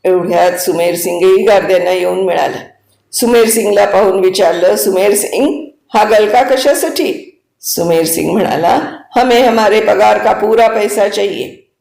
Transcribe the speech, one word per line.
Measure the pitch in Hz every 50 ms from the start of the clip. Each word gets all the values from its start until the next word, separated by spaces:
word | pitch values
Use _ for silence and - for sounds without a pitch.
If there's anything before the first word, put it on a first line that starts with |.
| -
एवढ्यात | 190 185 180 175 196 175 170 175 180 180
सुमेर | - - 190 165 165 170 175 170
सिंगही | 170 180 185 175 175 180 190 190 196 220
गार्द्यांना | 226 208 190 - - 185 175 180 180
येऊन | 185 185 180 180 180 185 190
मिळाला. | 185 170 165 151 131 120 - - - _ _ _ _ _ _ _ _
सुमेर | - - 240 233 233 233 226 220
सिंगला | 220 226 214 208 202 202 202
पाहून | 202 202 190 214 196 185 190
विचारलं, | 185 185 185 202 190 165 175 170 175 185 214
"सुमेर | 214 - 208 156 180 196 208 202
सिंग, | 202 - - - 190 269 330 - - - - _ _ _ _ -
हा | 214 214
गलका | 214 220 208 214 208 233 247 269
कशासाठी?" | 262 262 262 262 285 311 - - 320 - - 320 226 - - - - _ _ _ _ _ _
सुमेर | - - - 170 170 170 165 165 165
सिंग | 160 160 165 156 156
म्हणाला, | 170 214 180 - - 147 165 170 - 285 320 - - - - _ -
"हमें | 240 254 254 240 240 262
हमारे | 240 226 226 214 202 208 220
पगार | 220 208 - 190 214 208 214
का | 208 - 220 -
पूरा | - 208 214 220 233 226
पैसा | 220 220 220 208 220 - 220 202
चाहिए." | 196 202 208 202 202 170 - - - - - _ _ _ _